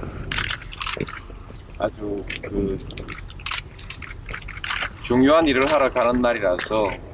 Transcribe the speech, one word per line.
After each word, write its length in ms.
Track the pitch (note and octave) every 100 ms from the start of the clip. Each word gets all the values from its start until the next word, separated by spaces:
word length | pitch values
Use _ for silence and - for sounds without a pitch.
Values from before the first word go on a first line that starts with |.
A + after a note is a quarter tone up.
| - - - - - - - - - - - - - - - - - -
아주 460 | G#2+ G#2 G#2 G2+ F#2+ -
그 340 | G2 G2+ G2 F#2+ - - F2 - - - - - - - - - - - - - - - - - - -
중요한 440 | - B2 C3+ D#3+ D#3+
일을 220 | B2+ C#3
하러 200 | D3+ C3
가는 300 | B2+ A#2 B2
날이라서 640 | B2 A#2 G2 F2+ - A2 G2+ F2 -